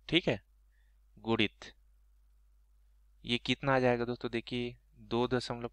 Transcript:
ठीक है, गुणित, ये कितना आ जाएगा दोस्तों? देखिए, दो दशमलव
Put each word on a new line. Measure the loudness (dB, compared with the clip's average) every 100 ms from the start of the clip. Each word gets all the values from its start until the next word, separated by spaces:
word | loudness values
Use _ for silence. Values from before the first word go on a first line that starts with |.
| -2
ठीक | 0 2
है, | -2 -6 _ _ _ _ _ _ -8
गुणित, | 0 2 2 -2 -20 -20 _ _ _ _ _ _ _ _ _ _ _ _ _ _
ये | -4 -2
कितना | -2 -2 2
आ | 4
जाएगा | 4 2
दोस्तों? | 0 -4 -4
देखिए, | -4 -4 -6 -6 -10 _ -20
दो | -4 -2 0
दशमलव | 0 -2 -8 -6